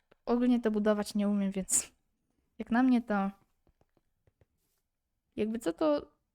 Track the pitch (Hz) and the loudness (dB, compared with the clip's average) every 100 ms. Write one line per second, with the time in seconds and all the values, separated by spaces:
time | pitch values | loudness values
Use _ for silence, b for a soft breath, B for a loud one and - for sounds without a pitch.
0 | _ _ - 240 247 240 226 214 208 208 | _ _ -2 0 2 2 2 0 2 0
1 | 208 208 202 208 196 190 190 - - _ | -2 -2 0 0 -2 -4 -2 -4 -4 _
2 | _ _ _ _ _ _ 226 226 262 247 | _ _ _ _ _ _ -2 2 4 2
3 | 240 208 196 - _ _ _ _ _ _ | 2 -2 -2 -6 _ _ _ _ _ _
4 | _ _ _ _ _ _ _ _ _ _ | _ _ _ _ _ _ _ _ _ _
5 | _ _ _ - 214 226 330 330 311 294 | _ _ _ -6 -6 -4 -6 -2 0 0
6 | - _ _ | -4 _ _